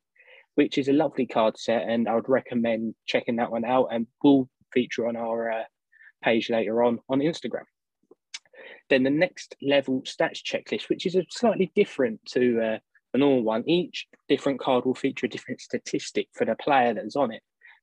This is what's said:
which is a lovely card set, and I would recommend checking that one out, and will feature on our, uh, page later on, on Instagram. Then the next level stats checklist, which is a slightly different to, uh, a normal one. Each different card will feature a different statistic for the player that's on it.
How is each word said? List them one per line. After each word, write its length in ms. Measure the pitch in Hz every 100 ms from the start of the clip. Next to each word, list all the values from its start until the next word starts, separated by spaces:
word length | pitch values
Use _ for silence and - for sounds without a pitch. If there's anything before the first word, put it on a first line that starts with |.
| _ _ _ - _
which 240 | - 143 -
is 100 | 135
a 60 |
lovely 320 | 143 147 - 120
card 320 | 123 110 -
set, 280 | - 117 104
and 220 | 117 110
I 60 |
would 160 | 113 123
recommend 640 | 127 - 123 113 113 113 -
checking 320 | - 123 - 117
that 140 | 120
one 160 | 117 113
out, 220 | 127 -
and 140 | 117 117 _
will 260 | 147 139 131 _ _
feature 340 | 131 120 - 117
on 100 | 117
our, 340 | 117 117 113
uh, 140 | 113 113 _ _ _ - _
page 280 | - 113 -
later 320 | 117 104 117
on, 160 | 120 117 -
on 120 | 135
Instagram. 440 | 147 160 120 - - _ _ _ _ _ _ - _ - - - -
Then 140 | 135
the 60 | 135
next 460 | 147 180 - - -
level 400 | 139 143 135 131
stats 400 | - - 165 -
checklist, 460 | - - - - -
which 160 | - 185
is 100 | 185
a 80 | -
slightly 420 | - 240 185 190
different 460 | - 196 - 123 110 -
to, 280 | 127 123 113
uh, 180 | 113 110 _ _ _
a 40 | 123
normal 240 | 143 131
one. 240 | 110 110 135
Each 400 | 170 156 - - _ -
different 320 | 139 143 131
card 240 | - 123
will 100 | 127
feature 300 | 127 135 131
a 60 | 127
different 320 | - - 131
statistic 640 | - 120 - - - 104 -
for 100 | -
the 120 | 113 110
player 360 | - 135 120
that's 240 | 104 107 139
on 160 | 127
it. 100 | 107 _ _ - _